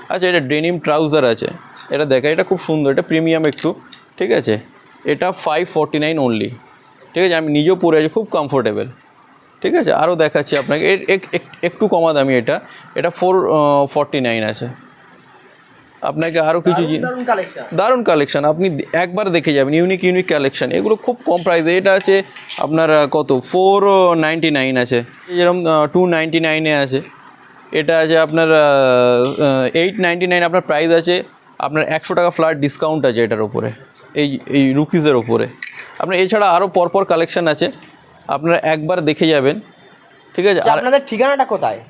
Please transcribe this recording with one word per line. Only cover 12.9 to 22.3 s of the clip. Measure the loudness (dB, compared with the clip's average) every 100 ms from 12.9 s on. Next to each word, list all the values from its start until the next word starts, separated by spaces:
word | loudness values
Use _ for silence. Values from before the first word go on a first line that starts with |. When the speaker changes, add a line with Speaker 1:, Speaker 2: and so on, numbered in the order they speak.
| -4
Speaker 1:
এটা | -4
ফোর | -2 0 2 2 2 2 2 0
ফর্টি | -2 -2 -2
নাইন | -2 -2
আছে। | -4 -6 -12 -14 -20 _ -20 -20 _ -20 -20 _ _ -20 _ _
আপনাকে | -6 -4 -2 0
আরও | 0 0
কিছু | 0 0
Speaker 2:
দারুণ, | 0
Speaker 1:
জিনিস, | -2 -4
Speaker 2:
দারুণ | -6
কালেকশন। | -4 -4 -4 -12 -6 -2
Speaker 1:
দারুণ | 0 0
কালেকশন, | 2 0 0 0 0
আপনি | 0 -2 -2 -4
একবার | -4 -2 -4 -2
দেখে | 0 0
যাবেন, | 0 2
ইউনিক | 2 0 0
ইউনিক | 0 0 0
কালেকশন, | 0 0 -2 -4
এগুলো | -2 0 -2
খুব | -2 -4 -2
কম | -2
প্রাইসে। | 0 0 2 0
এটা | 2
আছে | 2 2 0 0